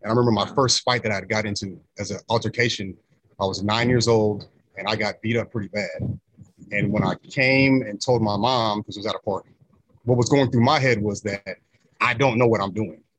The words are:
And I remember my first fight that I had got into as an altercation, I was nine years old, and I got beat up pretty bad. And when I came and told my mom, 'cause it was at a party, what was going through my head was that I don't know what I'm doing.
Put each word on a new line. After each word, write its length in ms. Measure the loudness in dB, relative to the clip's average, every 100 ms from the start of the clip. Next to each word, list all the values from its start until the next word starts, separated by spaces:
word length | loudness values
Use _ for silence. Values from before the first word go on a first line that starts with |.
And 60 | -2
I 20 |
remember 220 | 2 2
my 160 | 2 0
first 300 | 0 0 0
fight 180 | 0 -2
that 80 | -2
I 40 | -4
had 140 | -4
got 160 | -4 -4
into 340 | -6 -8 -12 _ -12
as 140 | -10
an 80 | -10 -4
altercation, 680 | -2 -2 -2 -2 -2 -8 -12 _ _ _ -4
I 60 | -4
was 180 | -2
nine 240 | -2 0 2
years 200 | 2 4
old, 400 | 2 2 -2 -10 _ _ -10
and 100 | -6
I 80 | -4
got 260 | -4 -4
beat 160 | -4 -2
up 140 | -2
pretty 160 | -6 -6
bad. 520 | -6 -6 -6 -8 -8 _ -20 -20 _ -8
And 200 | -4 0
when 120 | 0
I 120 | 0 -2
came 680 | -6 0 2 4 4 2
and 180 | 0 -6
told 200 | 0 0
my 140 | 2 0
mom, 480 | 0 2 0 -2
'cause 140 | -6 -8
it 40 |
was 40 | -6
at 100 | -6
a 40 |
party, 320 | -6 -6 -8 _ _ _ _ _ 0
what 120 | 2
was 120 | 4
going 200 | 4 4
through 140 | 4
my 160 | 4 4
head 220 | 4 2
was 200 | 0 -2
that 360 | -4 -6 -8 -14 _ _ _ -4
I 140 | -2 2
don't 220 | 2 4
know 80 | 4
what 140 | 2
I'm 120 | 0
doing. 300 | -4 -6 -8 _